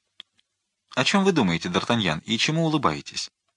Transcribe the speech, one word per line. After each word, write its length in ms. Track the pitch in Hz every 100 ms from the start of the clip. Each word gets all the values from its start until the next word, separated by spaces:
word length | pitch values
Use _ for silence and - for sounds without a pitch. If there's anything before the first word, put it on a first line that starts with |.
| _ - - _ _ _ _ _ _
"О 120 | - -
чем 180 | 202
вы 80 | 196
думаете, 380 | 170 98 82 95
Д'Артаньян, 520 | 90 - 117 92 85 -
и 120 | 110
чему 280 | - 156 165
улыбаетесь?" 680 | 151 104 73 - - - _ _